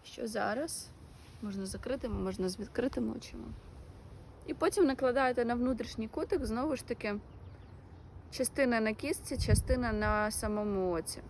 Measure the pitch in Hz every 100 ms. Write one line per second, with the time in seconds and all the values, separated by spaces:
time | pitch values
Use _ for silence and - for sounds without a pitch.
0 | - - 233 214 202 220 330 - - -
1 | - - - - 208 196 190 196 240 262
2 | 247 202 190 190 185 185 202 - 247 -
3 | 220 - - - - - - - - -
4 | - - - - - 302 330 392 320 262
5 | 262 247 262 247 233 240 247 240 233 -
6 | 220 - 320 370 254 226 285 269 - 240
7 | 214 208 - - - - - - - -
8 | - - - - 247 - 262 233 220 214
9 | 285 - - 269 - 254 - 254 240 214
10 | 214 214 214 214 220 208 208 196 185 170
11 | 165 - -